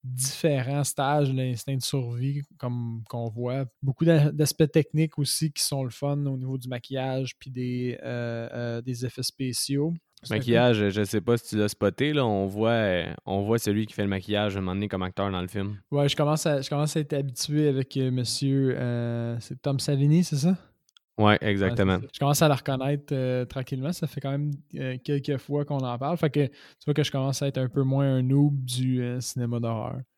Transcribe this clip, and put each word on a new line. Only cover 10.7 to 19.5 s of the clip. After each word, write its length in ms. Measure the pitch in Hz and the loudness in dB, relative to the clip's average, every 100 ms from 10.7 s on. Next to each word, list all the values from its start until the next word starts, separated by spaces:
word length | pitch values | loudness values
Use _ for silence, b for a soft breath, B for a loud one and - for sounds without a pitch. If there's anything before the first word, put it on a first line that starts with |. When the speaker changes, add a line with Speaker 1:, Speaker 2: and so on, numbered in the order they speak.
| 110 101 | 4 2
Speaker 2:
je 140 | 101 | 0
sais 160 | 101 107 | 0 0
pas 160 | 85 120 | 2 0
si 120 | - | 0
tu 80 | 107 | 0
l'as 120 | 104 | 0
spoté, 440 | - 101 - 143 | 2 0 2 0
là, 120 | 151 | 2
on 220 | 120 101 98 | 2 2 0
voit, 240 | 101 113 | 0 2
euh, 420 | 117 104 90 85 - - | 2 2 0 -2 -8 -4
on 160 | 98 | -2
voit 160 | 101 117 | 0 0
celui 280 | - 104 110 | 2 0 -2
qui 60 | |
fait 100 | - | -2
le 60 | 101 | -2
maquillage 460 | 95 92 104 104 | -2 -2 0 0
à 60 | 98 | -2
un 20 | |
moment 120 | 92 | -2
donné 140 | 95 104 | -2 -4
comme 140 | 95 | -4
acteur 280 | 92 98 98 | -4 -2 -2
dans 100 | 92 | -2
le 60 | 92 | -4
film. 320 | 104 98 101 _ | -4 -6 -8 _
Speaker 1:
Ouais, 180 | 143 143 | 0 0
je 80 | - | 2
commence 300 | 147 151 165 | 0 0 0
à, 160 | 143 | -2
je 80 | 135 | -2
commence 260 | 147 151 160 | -2 -2 -2
à 40 | |
être 120 | 147 | -2
habitué 540 | 143 139 123 - 151 147 | -4 -4 -6 -2 2 2
avec, 280 | 131 135 139 | 2 -2 -2
euh, 160 | 131 | 0
monsieur, 640 | 127 117 - 139 135 135 - | 0 -2 -2 0 2 2 0
euh, 600 | 123 120 120 117 117 117 | -2 -2 -2 -4 -4 -6
c'est 200 | - | -10